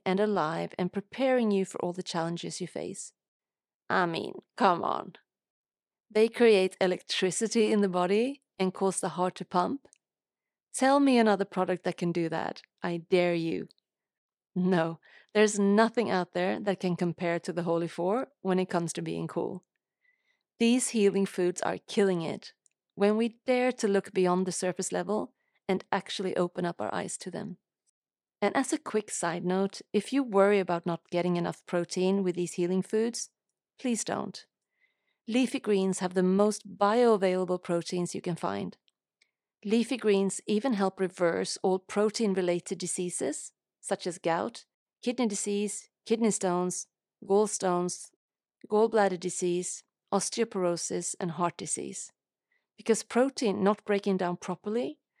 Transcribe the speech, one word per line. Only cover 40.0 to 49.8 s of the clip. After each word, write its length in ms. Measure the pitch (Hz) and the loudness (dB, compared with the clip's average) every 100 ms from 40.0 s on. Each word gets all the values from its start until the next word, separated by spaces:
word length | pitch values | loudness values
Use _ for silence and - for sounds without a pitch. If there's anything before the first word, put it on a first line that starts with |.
| 214 196 196 - - | 2 4 2 -2 -2
even 280 | 214 269 | -2 0
help 260 | 208 196 - | 0 0 0
reverse 580 | 185 - 175 185 190 - | -4 0 0 0 -4 -2
all 160 | 196 190 | 0 -2
protein-related 960 | - - 214 208 220 190 180 175 - 180 | -2 0 0 0 0 0 0 -2 -4 -6
diseases, 760 | 185 - 180 - - 302 - - _ _ | -6 -4 -4 -4 -6 -6 -12 -20 _ _
such 240 | - 196 185 | -6 -6 -6
as 140 | 170 | -4
gout, 460 | 170 165 220 233 - _ _ _ | -2 -2 -2 -8 -20 _ _ _
kidney 260 | - 247 233 | -4 0 -2
disease, 640 | 202 - 202 208 - - _ - | -2 -2 -2 -2 -6 -14 _ -4
kidney 240 | 226 226 | 2 2
stones, 560 | 196 190 175 180 - - _ _ _ 185 | 2 0 0 0 -4 -10 _ _ _ 0
gallstones, 840 | 196 214 - 190 175 180 - - _ _ _ _ _ - | 2 2 0 0 0 -2 -6 -12 _ _ _ _ _ -2
gallbladder 500 | 208 226 220 196 180 | 2 4 4 2 2
disease, 640 | 180 - 180 175 180 - | -4 -2 -2 -2 -4 -10